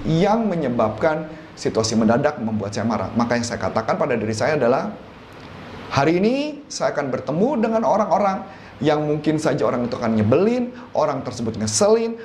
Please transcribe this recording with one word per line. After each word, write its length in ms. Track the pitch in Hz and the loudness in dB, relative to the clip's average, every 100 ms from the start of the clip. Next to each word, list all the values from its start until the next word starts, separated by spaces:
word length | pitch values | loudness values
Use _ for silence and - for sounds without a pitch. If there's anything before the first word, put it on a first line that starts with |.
| 107 | 0
yang 400 | 160 196 220 220 | 2 4 2 0
menyebabkan 800 | 175 139 120 110 - 160 156 - - - - | 0 0 0 0 2 0 0 -6 -12 -16 -8
situasi 400 | - 107 110 110 | -2 0 0 2
mendadak 400 | 113 120 147 147 | 4 4 2 0
membuat 320 | 113 110 101 | -4 -4 -4
saya 160 | 110 107 | -4 -2
marah. 240 | 104 92 110 | -2 -2 -2
Maka 240 | 117 120 | 0 0
yang 80 | 117 | -2
saya 160 | 117 95 | -4 -2
katakan 320 | 107 113 165 | -2 -2 0
pada 160 | 156 | 0
diri 240 | 117 107 110 | 0 -2 -2
saya 240 | 127 156 | 0 2
adalah, 320 | 120 135 208 - - - - - - - - - - | 2 2 -2 -8 -16 -20 -20 -20 -18 -18 -16 -16 -4
"Hari 320 | 135 143 175 | 0 2 4
ini 400 | 208 262 285 - - | 2 2 -2 -8 -12
saya 240 | - 143 | -4 -2
akan 160 | 147 139 | -2 -2
bertemu 400 | 123 - 151 233 294 226 | -4 -2 0 2 2 0
dengan 160 | 226 | 2
orang-orang 640 | 226 185 202 180 202 196 - - - - | 2 2 2 2 2 -2 -6 -16 -16 -2
yang 240 | 147 151 | 2 2
mungkin 320 | 151 151 156 151 | 2 0 0 0
saja 320 | 151 139 110 | 2 2 2
orang 240 | 123 123 | 0 -2
itu 80 | 123 | -2
akan 160 | 117 110 | 0 2
nyebelin, 560 | 107 135 202 247 240 - - - | 4 4 4 2 -2 -6 -6 0
orang 240 | 151 135 | 0 0
tersebut 400 | 127 120 110 87 | -6 -6 -4 -4
ngeselin, 560 | 107 - 208 226 226 226 | -2 2 4 4 2 -4